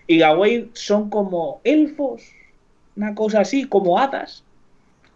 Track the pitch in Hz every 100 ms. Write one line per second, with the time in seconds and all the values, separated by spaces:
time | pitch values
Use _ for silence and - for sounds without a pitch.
0 | - 165 156 160 208 240 233 - - 208
1 | 208 214 190 175 156 - 226 302 294 -
2 | 277 233 - _ _ _ _ _ _ 208
3 | 214 208 214 214 202 277 262 196 185 185
4 | 277 - - - _ _ _ _ _ _
5 | _